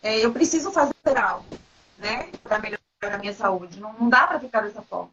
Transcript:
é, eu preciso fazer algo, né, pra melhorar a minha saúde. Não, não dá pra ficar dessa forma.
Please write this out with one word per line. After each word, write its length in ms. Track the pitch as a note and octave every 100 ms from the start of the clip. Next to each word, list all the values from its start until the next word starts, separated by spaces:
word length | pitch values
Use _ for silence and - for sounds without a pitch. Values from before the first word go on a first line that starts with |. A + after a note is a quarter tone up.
é, 220 | G#3+ A3
eu 80 | A#3
preciso 400 | A#3+ E4 D#4+ C#4+
fazer 220 | F4 C#4+ - - -
algo, 280 | G3+ E3 - - - _ _ _
né, 320 | G3+ A#3 - -
pra 180 | - G#3+
melhorar 200 | G#3+ G#3 _ _
a 160 | G3+ G3+
minha 160 | G3+
saúde. 440 | G3+ G#3 F#3 F3 F3+
Não, 100 | G#3+
não 160 | A3 A#3+
dá 180 | B3 F4
pra 140 | D#4+
ficar 220 | B3+ A3
dessa 200 | G#3 G#3+
forma. 280 | - F3+ F3+